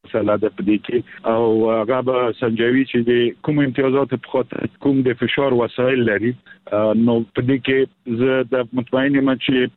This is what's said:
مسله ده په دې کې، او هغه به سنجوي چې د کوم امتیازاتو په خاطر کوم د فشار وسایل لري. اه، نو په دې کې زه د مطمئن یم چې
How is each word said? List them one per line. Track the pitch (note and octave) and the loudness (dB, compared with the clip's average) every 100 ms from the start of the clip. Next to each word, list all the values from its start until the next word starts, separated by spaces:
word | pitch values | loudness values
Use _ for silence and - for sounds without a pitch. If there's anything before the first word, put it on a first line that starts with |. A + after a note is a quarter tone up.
مسله | - A#2 G#2 G#2 | -6 -4 0 0
ده | G#2+ - | -2 -2
په | G2 | 0
دې | G#2+ | 0
کې، | - A#2 - - A2+ | 0 -4 -4 -8 -2
او | A2+ A#2 A2 A2 | 0 2 2 2
هغه | A2+ G#2+ C3 B2+ | 0 0 -2 0
به | B2+ A#2+ G#2 | -2 -2 -2
سنجوي | A#2+ A2+ A#2 C3 C3 | -4 0 0 2 0
چې | B2 A#2 | 0 2
د | A#2+ A#2+ - - | 2 0 -2 -2
کوم | D3 | 0
امتیازاتو | C3+ B2 C3 C3+ C3+ B2 | 0 0 0 0 -2 -4
په | - | -4
خاطر | B2+ B2 - - _ | -4 -4 -6 -8 _
کوم | C#3+ C3+ B2+ | 0 2 0
د | A#2+ | 0
فشار | A#2 - C#3 B2 | -2 0 0 2
وسایل | A2+ - B2+ C3 A2+ | 0 0 0 2 0
لري. | G2+ A2+ B2 | 0 -2 -4
اه، | - - - G#2 G#2+ | -14 -20 -4 0 2
نو | A2+ A#2 A#2 A2+ | 2 2 2 -2
په | - B2 | -4 0
دې | C3+ | 0
کې | C3+ C3+ C3 _ B2 A#2 | 0 0 0 _ -8 -2
زه | C3 C3 A#2+ | 0 0 0
د | B2+ A#2 B2+ | -2 -2 -6
مطمئن | A#2+ C3 C3+ C#3 | -2 0 2 2
یم | C3+ | 2
چې | B2+ - B2+ B2 | 0 0 0 0